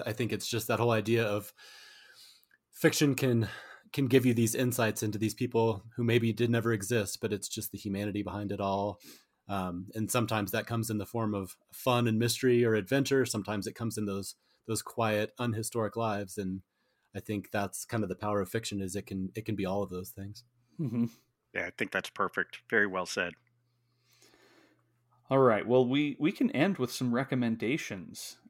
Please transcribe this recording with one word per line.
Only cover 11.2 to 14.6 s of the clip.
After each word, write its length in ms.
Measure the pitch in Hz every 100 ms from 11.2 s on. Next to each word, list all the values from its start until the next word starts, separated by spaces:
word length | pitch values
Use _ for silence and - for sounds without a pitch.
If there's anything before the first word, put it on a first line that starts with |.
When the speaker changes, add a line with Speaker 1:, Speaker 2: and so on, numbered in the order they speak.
| 107
Speaker 1:
of 200 | 101 92 - _
fun 360 | - - 123 120
and 100 | 110
mystery 460 | 117 - 131 120
or 100 | 117
adventure. 500 | 110 92 139 135 135 117
Sometimes 400 | 110 98 104 101
it 60 |
comes 240 | - 117 110
in 80 | 104
those, 280 | 98 98 - _ _